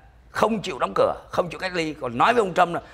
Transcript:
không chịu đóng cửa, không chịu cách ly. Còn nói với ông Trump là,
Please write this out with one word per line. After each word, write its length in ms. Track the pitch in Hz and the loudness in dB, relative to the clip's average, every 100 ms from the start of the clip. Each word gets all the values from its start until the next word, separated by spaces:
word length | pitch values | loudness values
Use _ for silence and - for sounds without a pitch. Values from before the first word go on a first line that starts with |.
| - - - | -20 -20 -8
không 320 | - 214 220 | 0 0 0
chịu 160 | 175 135 | -4 -4
đóng 140 | 185 | -2
cửa, 200 | 180 104 - - | 2 2 0 -6
không 180 | - 180 | -4 -4
chịu 120 | 151 | -4
cách 140 | 185 | -6
ly. 200 | 180 156 | -2 -4
Còn 240 | 143 127 120 | -4 -6 2
nói 160 | 185 | 4
với 60 | 240 | 4
ông 140 | 190 | 2
Trump 200 | 185 170 | 2 2
là, 60 | 156 - | 0 -10